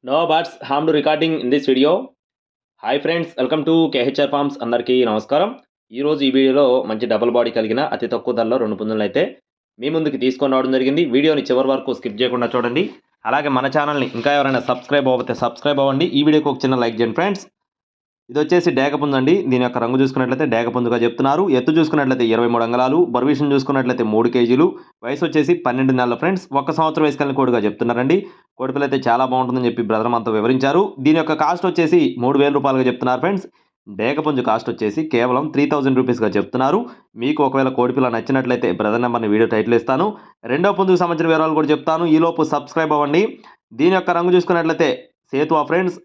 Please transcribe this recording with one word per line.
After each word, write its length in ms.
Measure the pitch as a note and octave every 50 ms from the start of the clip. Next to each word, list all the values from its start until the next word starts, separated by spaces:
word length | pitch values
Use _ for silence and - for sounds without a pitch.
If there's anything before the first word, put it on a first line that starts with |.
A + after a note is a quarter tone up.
| -
No 80 | B2 C3+ D#3 E3+ F#3+
birds 200 | G#3 - - - - - -
harmed 220 | - C#3 D3 D#3 D#3+ D3+
recording 360 | D3+ C#3 D#3+ D#3 C#3 E3 E3 D#3+ D3 -
in 40 | B2 C3+
this 120 | D3 C#3+ C3+
video. 220 | C3 B2+ C3+ D3+ F3 G3+ C4 - _ _ _ _ _ _ _ _ _ _ _ _ _ _ -
Hi 120 | A2 C3 C#3+ C#3+
friends, 240 | D#3+ E3+ E3+ E3 - - -
welcome 220 | C3 B2+ D#3 D#3 C#3 D#3+
to 60 | E3 E3 E3 D3 C#3
కేహెచ్ఆర్ 360 | C3 A#2+ C#3 C3+ - C#3+ C#3 D3
ఫార్మ్స్. 260 | C#3+ C#3+ C#3 C#3 - A#2+
అందరికీ 300 | A#2 A#2+ A#2+ A#2 - B2+ B2+ B2 A2+
నమస్కారం. 400 | G#2+ A2 A2 - C#3 D3+ F#3+ A3 B3+ - _ _ _ _ _ _ A2 B2
ఈరోజు 220 | C#3 D3 D3+ C#3 C#3
ఈ 20 | C3+ C3
వీడియోలో 300 | C3+ C3+ C3+ C3 C#3+ C#3+ B2+ B2 C3 - A2
మంచి 200 | A2 G#2+ A#2+ A2 A2+
డబుల్ 180 | G#2 A#2 A#2+ A#2
బాడీ 160 | A#2+ A#2 A#2 A2+
కలిగిన 240 | A#2 A2 G#2+ A#2 B2+ D3+ - -
అతి 140 | - A#2+ G#2+ A#2+
తక్కువ 220 | A2+ - B2+ A2+ A#2
ధరలో 200 | A2+ A2 A#2+ C3 A#2
రెండు 140 | G#2+ G#2+ F#2
పుంజులను 240 | G#2+ A2 A2 G#2+ G#2
అయితే 160 | G2 - C#3 F3 C4 - _ _ _ _ _ _ _ _ _
మీ 80 | A#2 D3 D#3+
ముందుకు 240 | E3 D#3+ D3 C3+ A#2 B2
తీసుకొని 300 | C3 B2+ - C#3+ C3+ C3+
రావడం 200 | C3 B2+ C3+ C3
జరిగింది. 280 | C3 B2+ C3 C#3 D#3+ F3 C#3 A#2
వీడియోని 320 | C3+ D3 D#3 D3+ C#3+ - -
చివరి 220 | B2+ B2+ C3 C3 C3+
వరకు 240 | C3+ C3 C3+ A#2+ -
స్కిప్ 200 | - A#2+ G#2 G#2+
చేయకుండా 280 | B2+ A#2+ B2 A#2+ A#2+ A#2 B2
చూడండి. 320 | B2 A#2+ A#2+ B2 D3+ G3 - - - _ _ _ _ _ A2
అలాగే 200 | B2 D3 D3 D3 C3+
మన 160 | B2+ C3 C#3 C3+
ఛానల్ని 320 | D3+ D3 D3 D3 C#3+ B2+ - - A#2
ఇంకా 140 | A#2 C#3+ C#3+
ఎవరైనా 260 | C#3+ C#3 C#3 C3+ A#2+ - -
సబ్స్క్రైబ్ 400 | B2 B2 - - C#3+ C#3+ C3 C3
అవ్వకపోతే 300 | B2+ A#2+ A#2+ - A#2 - B2+
సబ్స్క్రైబ్ 400 | A#2+ - - - D3 C#3+ C#3 C#3
అవ్వండి. 220 | C3+ C3 C#3 E3+ F3+ - C#3
ఈ 40 | D3 D#3
వీడియోకి 220 | D3+ D3+ D3+ D3 C3
ఒక 100 | C3 -
చిన్న 160 | B2+ C3 B2 A#2+
లైక్ 120 | A#2 A2+ G#2+
చేయండి 180 | A#2 A2 A2+ -
ఫ్రెండ్స్. 240 | F3 G3+ G3+ F#3 - _ _ _ _ _ _ _ _ _ _ _ _ _ _ _ _ -
ఇది 80 | A#2+ D3
వచ్చేసి 280 | D3+ D3+ F3 F3+ E3+ F3 C#3
డేగ 160 | B2+ C3+ C#3+ C#3+ C#3
పుంజు 140 | C#3+ D3 C#3
అండి. 160 | C3 C3 C#3+ F3 G3+ - C3+
దీని 140 | B2+ B2 B2+
యొక్క 140 | A#2+ B2 B2
రంగు 160 | A#2 A#2 C3 C3
చూసుకున్నట్లయితే 440 | C3+ C3+ C3+ C3+ C3 A#2+ C3 C3+ D3+ C3 A2+
డేగ 140 | A2+ A#2 A#2 A2
పుంజుగా 220 | B2+ A#2+ A#2 A#2 A2+ A#2
చెప్తున్నారు. 400 | A#2 A#2+ - C#3 C3+ C#3+ D#3+ - G3 C3
ఎత్తు 140 | B2+ B2 D#3 D#3
చూసుకున్నట్లయితే 500 | E3 D#3+ D#3 D#3 D3+ C#3 C3 C3 B2+ A#2+ A2+ A2
ఇరవై 140 | A2+ A#2+ A#2 A#2
మూడు 100 | A#2 A#2
అంగుళాలు, 320 | A2+ A#2+ B2 B2+ C3 C#3 E3+ F3 - A#2+
బరువు 140 | B2 B2 D3
విషయం 180 | D3 C3+ D3 C#3+ C#3
చూసుకున్నట్లయితే 500 | C#3 C3+ C3+ C#3 C3+ B2+ B2+ B2 - A#2 G#2+ G#2+
మూడు 160 | A2 A2+ A#2+ B2
కేజీలు, 300 | B2 A#2+ A#2 B2 C3+ E3 G3 - - - _ _ _ -
వయసు 180 | A#2 C#3 D3 E3+
వచ్చేసి 280 | D#3+ D#3+ D#3 C#3+ D3 F3 E3+ -
పన్నెండు 280 | - A#2+ C3 C3+ C3 C3 B2+
నెలల 160 | B2 B2 A#2+ -
ఫ్రెండ్స్. 240 | - F3 F#3+ F3+ - _ C3+ C#3
ఒక 140 | C#3 D#3 D#3
సంవత్సరం 280 | D#3+ D#3+ D#3 D#3 E3+ D#3
వయసు 140 | D3 C#3+ C#3+
కలిగిన 180 | D3 C#3 C3+ C#3+
కోడిగా 200 | C3+ B2 A#2+ A2+ G2+
చెప్తున్నారండి. 520 | G#2+ G#2 - - A#2 A#2+ A#2 B2+ C3+ E3 G3+ G3+ - - _ _ _ _ -
కోడిపిల్ల 280 | C3 C3 C3 C#3 C#3+
అయితే 120 | C#3 C#3+ C3+ -
చాలా 200 | - A#2 A#2+ C3 B2 B2+
బాగుంటుందని 340 | B2+ B2+ B2 B2 B2+ B2 A#2+
చెప్పి 140 | A#2+ A#2+ A2+ G#2
బ్రదర్ 180 | A2 G#2+ A2 A#2+ G#2+
మనతో 200 | A#2 A2 A#2 A2
వివరించారు. 440 | G#2+ G#2 A#2+ C3 C3 C3 C#3 C#3+ F3 G#3 - - C3+ C3
దీని 140 | D3 D#3 E3
యొక్క 140 | D#3 D3+ D#3 D#3 D#3
కాస్ట్ 240 | D3+ F3 F3 F#3+ F#3
వచ్చేసి 300 | E3 F3 E3 D#3 F3 F3 D3 C3 - B2+ A#2+
మూడు 140 | B2+ B2+ C#3
వేల 120 | C#3+ C#3+ C#3
రూపాయలుగా 300 | C#3+ C#3 C#3 C3+ C3 B2+ B2
చెప్తున్నారు 320 | A#2+ - B2+ B2+ B2+ A#2+ D#3+
ఫ్రెండ్స్. 200 | F3+ G3+ - - - _ _ _ _ _ _ _ - G2+ F#2+
డేగ 160 | G#2+ B2 C#3+ D3 D3
పుంజు 200 | D3+ C#3+ C3 - -
కాస్ట్ 220 | A2 A2+ - B2 G#2+
వచ్చేసి 300 | - A2 G#2+ G2 D#3+ D#3 D#3 -
కేవలం 320 | A#2 A#2+ B2+ B2 C3 D#3 D#3 -
త్రీ 80 | C#3 C#3+ C3+ D3+
థౌజండ్ 240 | D3 C3 C3+ C3 B2+
రూపీస్గా 300 | B2+ B2+ B2 A#2+ A2 G#2 F#2 G#2
చెప్తున్నారు. 420 | F#2 - - B2+ C3 C#3 E3 A3 B3 - - - _ _ _ A2 A#2+
మీకు 160 | C#3 D3+ D3 C#3+
ఒకవేళ 220 | C3+ C3+ C3+ C3+ C3 C3 B2+
కోడిపిల్ల 300 | B2 B2 A#2+ C#3 B2+ B2 A2+
నచ్చినట్లయితే 520 | A2+ A2+ - C3+ C3+ B2 A#2+ B2 - - A2 F#2 -
బ్రదర్ 240 | G#2+ G#2+ G#2+ A#2 A#2+
నెంబర్ని 260 | B2 A#2 A#2 A2+ G#2 G#2
వీడియో 140 | G#2+ A2+ A#2 A#2+
టైటిల్ 220 | G#2+ G#2 A2+ A#2+ A#2
ఇస్తాను. 260 | A2+ - C3 C3+ F#3 G#3+ G#3 - - - _ _ - A2+ B2+
రెండో 220 | D3+ F3+ G3+ G3 -
పుంజుకు 220 | G3 F#3+ F#3 E3+ F3
సంబంధించిన 300 | E3+ E3+ D#3 E3 E3 D#3+
వివరాలు 260 | D#3 D#3+ D#3+ D#3 D#3
కూడా 100 | D3+ C#3 D3+
చెప్తాను. 300 | C#3+ C3+ E3 D#3+ E3 F3 E3 D#3
ఈలోపు 320 | D#3+ E3 E3 E3 D#3+ D3+ D#3 D3+
సబ్స్క్రైబ్ 400 | C#3+ D3 - - E3 D#3+ D#3 D3+
అవ్వండి. 260 | D3 D3 C#3+ D3 E3+ G#3+ - - - - - _ _ _ _ - A2+
దీని 140 | D3 F3+ F#3+ F#3
యొక్క 120 | F3+ - F3 E3+
రంగు 140 | F3 F3+ F3+
చూసుకున్నట్లయితే 540 | F3+ F3 F3+ F3+ E3+ D#3+ D#3+ D#3 D#3+ E3 D3+ - - - _ _ _ _ _ -
సేతువా 300 | C3+ D3+ D3+ E3 D3+ D3 C#3
ఫ్రెండ్స్. 260 | D#3+ F3+ F#3+ F3+ F3+ -